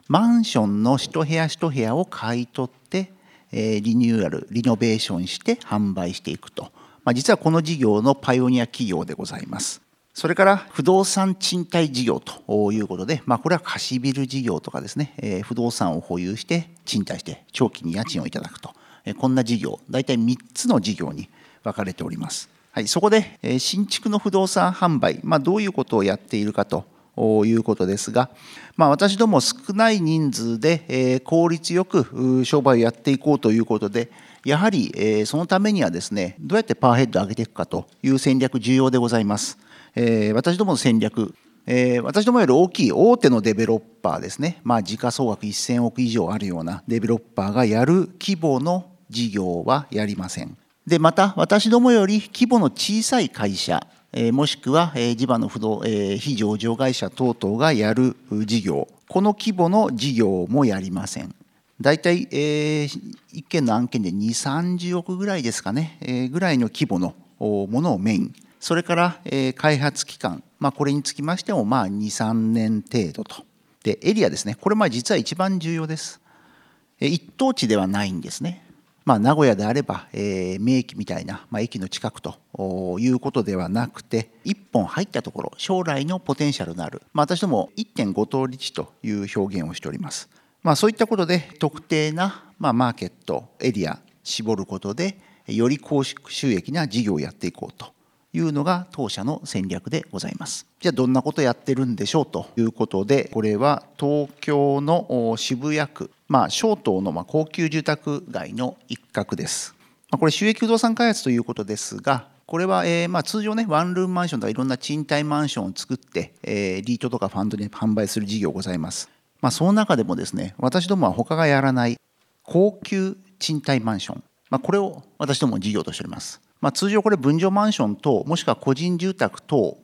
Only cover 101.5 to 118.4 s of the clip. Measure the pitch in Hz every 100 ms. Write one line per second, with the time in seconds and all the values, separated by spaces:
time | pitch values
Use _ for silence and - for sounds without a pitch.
101.5 | - - 131 131 107 101 160 139 90 -
102.5 | - 113 - 110 95 104 139 - 113 107
103.5 | 104 139 143 - - 143 147 139 - -
104.5 | 147 143 139 143 170 - 123 113 113 -
105.5 | 120 147 151 143 - - - - 127 87
106.5 | - 220 208 117 92 95 80 - 156 156
107.5 | - 160 156 151 151 - 143 175 110 82
108.5 | 107 127 - _ - _ - 98 98 -
109.5 | - - - _ _ _ 139 156 - 208
110.5 | 220 226 226 233 220 233 214 131 120 117
111.5 | 117 101 104 - 104 - 131 - _ -
112.5 | 165 190 185 170 170 170 180 - 214 214
113.5 | 220 220 156 175 180 185 180 175 131 107
114.5 | 113 131 123 - 151 143 147 147 147 143
115.5 | 123 95 - - 127 - - - _ -
116.5 | 104 98 92 110 120 127 117 95 95 104
117.5 | 101 104 - 113 107 101 110 101 107